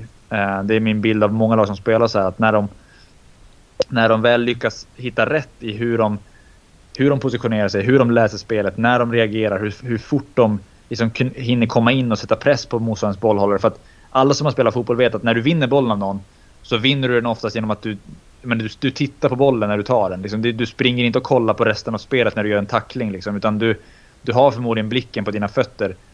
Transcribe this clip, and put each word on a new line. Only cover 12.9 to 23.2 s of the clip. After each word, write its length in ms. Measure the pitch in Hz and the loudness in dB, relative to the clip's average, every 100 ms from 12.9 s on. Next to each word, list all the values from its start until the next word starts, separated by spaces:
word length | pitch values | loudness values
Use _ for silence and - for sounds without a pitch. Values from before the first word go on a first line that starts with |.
| 107 104 92 | -2 -4 0
bollhållare. 380 | 110 104 101 98 | 0 2 2 2
För 100 | 117 | 0
att 120 | - - - - | -2 -12 -20 -4
alla 240 | 131 139 | 2 2
som 100 | 139 | 2
har 80 | 151 | 0
spelat 220 | 131 117 | 0 0
fotboll 220 | 123 120 120 | 0 -2 2
vet 180 | 120 | 0
att 80 | 113 | 0
när 120 | 117 | 0
du 60 | 117 | 0
vinner 260 | 127 170 127 | 2 0 2
bollen 240 | 139 123 | 2 2
av 60 | 101 | -2
någon, 220 | 98 98 - _ - - | -4 -6 -10 _ -20 -20
så 140 | - 110 | -6 -2
vinner 320 | 131 139 127 | 0 0 0
du 60 | |
den 120 | 120 117 | 0 -2
oftast 280 | 113 110 | -4 -6
genom 160 | 113 110 | -4 -4
att 120 | 107 | -4
du, 140 | 113 101 - - - - | -6 -10 -12 -20 -20 -12
men 160 | 127 113 | -6 -4
du, 100 | 110 - | -6 -4
du 120 | 135 | -4
tittar 380 | - 135 - 147 | -2 -6 -2 -2
på 80 | 127 | 2
bollen 320 | 139 120 104 | 2 2 0
när 80 | 104 | -2
du 60 | |
tar 280 | 104 120 92 | 0 0 0
den. 120 | 92 | -4
Liksom, 200 | 98 107 | -6 -4
du, 100 | 117 | -2
du 140 | 117 117 | -2 -4
springer 380 | - 131 123 | 0 0 2
inte 140 | 120 127 | 0 0
och 60 | |
kollar 300 | - 127 110 | 0 2 2
på 100 | 107 | 2
resten 300 | 113 107 - | 0 0 -4
av 40 | 110 | -8
spelet 380 | - 131 107 110 | -2 0 0 0
när 60 | |
du 60 | 104 | 0
gör 80 | 104 | -2
en 80 | 101 | 0
tackling, 460 | 113 - 127 110 | -4 -4 -6 -6
liksom, 240 | 95 | -6